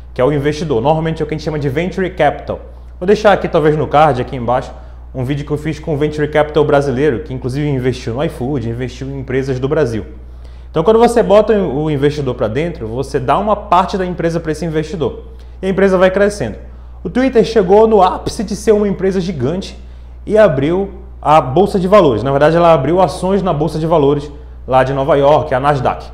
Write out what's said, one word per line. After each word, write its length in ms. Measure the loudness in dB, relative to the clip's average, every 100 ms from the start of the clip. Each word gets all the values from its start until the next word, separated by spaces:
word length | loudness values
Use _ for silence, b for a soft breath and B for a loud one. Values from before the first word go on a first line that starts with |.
| b
que 80 | 0
é 40 |
o 80 | 2
investidor. 500 | 2 0 -2 -2 0
Normalmente 400 | 2 0 0 -4
é 20 |
o 40 | -4
que 60 |
a 20 | -6
gente 80 |
chama 160 | -6 -4
de 80 | -2
venture 420 | -2 -4 -4 -4
capital. 480 | 2 0 0 -6 -10 -10 b b b
Vou 80 | 0
deixar 260 | 2 4
aqui, 140 | 4 2
talvez 300 | 2 2 2
no 100 | 2
card, 340 | 4 4 2
aqui 140 | -4
embaixo, 380 | -4 -2 -2 -2 -14 B B B
um 80 | -8
vídeo 240 | -4 -4 -4
que 60 |
eu 40 | -6
fiz 220 | -4 -6
com 160 | -4
o 20 | -2
venture 300 | -2 -2 -2
capital 380 | 0 2 2
brasileiro, 560 | 2 2 2 0 0 0
que 120 | -4
inclusive 360 | -8 -6 -4 -2
investiu 460 | 0 -2 -2 -4
no 100 | -4
iFood, 440 | -4 -4 -4 -4 -4
investiu 400 | -6 -8 -8 -10
em 120 | -10
empresas 400 | -4 -2 -2 -2
do 80 | 0
Brasil. 380 | 0 0 -2 -8 -14 -18 b b b b
Então, 100 | -2
quando 160 | 4 4
você 240 | 4 4
bota 300 | 4 4 4 2
o 320 | 0 -2 -2
investidor 460 | 0 0 0 -4
pra 140 | -2 -2
dentro, 400 | -2 -4 -6 -8
você 320 | -6 -4 -4
dá 180 | 0 0
uma 160 | 0
parte 420 | -2 2 2 2 -2
da 80 |
empresa 360 | -4 -2 -2 -2
pra 100 | -4
esse 140 | -4
investidor. 580 | -4 -4 -4 -4 -4 -4 -14 b b b
E 40 | -4
a 40 |
empresa 260 | 2 2 4
vai 140 | 2
crescendo. 480 | 4 0 0 -8 -8 -14 b b b
O 40 | -6
Twitter 360 | 0 2 2
chegou 420 | 2 2 4 6 6
no 160 | 6
ápice 400 | 4 2 -8 -6
de 140 | -6 -4
ser 160 | 0
uma 160 | 2 2
empresa 320 | -2 -2 -2
gigante 580 | -4 -4 -4 -4 -8 -14 b b b b 0
e 100 | 4
abriu 540 | 4 4 0 -2 -4 -8 -16 -6
a 180 | 2 4
Bolsa 400 | 4 2 2 2
de 80 | 4
Valores. 340 | 6 6 2
Na 80 | 0
verdade, 240 | 4 4
ela 200 | 6 6
abriu 260 | 4 4 2
ações 420 | 2 0 -2 0
na 100 | 0
Bolsa 260 | 0 -2 -2
de 80 | 0
Valores 440 | 4 4 2 -2 B B B 0
lá 180 | 2
de 80 | 2
Nova 240 | 0 2 4
York, 380 | 4 4 2
a 40 | 0
Nasdaq. 480 | 0 0 0 -4 -10